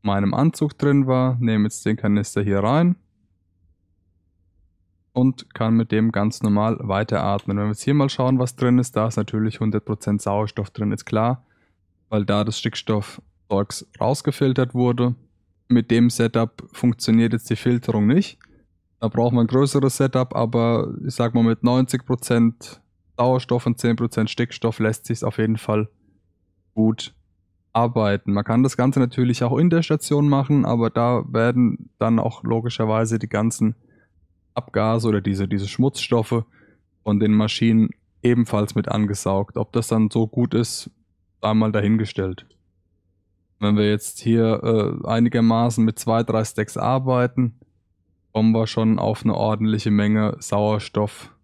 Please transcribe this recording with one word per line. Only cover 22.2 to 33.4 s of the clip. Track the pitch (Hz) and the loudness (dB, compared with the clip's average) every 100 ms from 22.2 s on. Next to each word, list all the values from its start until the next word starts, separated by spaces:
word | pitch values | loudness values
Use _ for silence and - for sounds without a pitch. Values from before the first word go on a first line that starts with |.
| - 117 117 113 - - _ _ _ - | 0 2 2 0 -18 -20 _ _ _ -2
Sauerstoff | 123 127 127 123 120 | 0 0 -2 -2 -2
und | 117 | -2
zehn | 120 113 | -2 0
Prozent | 117 - 110 | -2 -2 -4
Stickstoff | - 123 - 113 113 | -2 -4 -2 -6 0
lässt | 110 107 - | -2 -2 -6
sich's | 117 | -6
auf | 120 - | -4 -2
jeden | 110 110 | -2 -2
Fall | - 107 107 _ _ _ _ _ _ _ _ | -2 -2 -2 _ _ _ _ _ _ _ _
gut | - 110 110 - _ _ _ _ _ _ | 0 0 0 -8 _ _ _ _ _ _
arbeiten. | 113 120 120 107 101 - | -2 0 0 0 0 -2
Man | 101 | -4
kann | 101 117 | 0 2
das | 131 - | 2 2
Ganze | 127 139 | 0 2
natürlich | 123 - 123 120 | -2 0 -2 0
auch | 120 127 | -2 2
in | 175 | 2
der | 165 | 2
Station | 160 156 - 147 147 | 0 -2 0 0 2
machen, | 139 139 147 | 2 2 2
aber | - 117 113 | 2 0 0
da | - 120 123 - | 0 0 0 -2
werden | 117 117 123 120 - - _ | 0 2 4 2 0 -10 _
dann | 113 113 | 0 0
auch | 123 - | -2 -6
logischerweise | 113 113 120 - 110 110 113 113 | -4 -2 -4 -4 0 0 0 -2
die | 110 | -2
ganzen | 104 | -2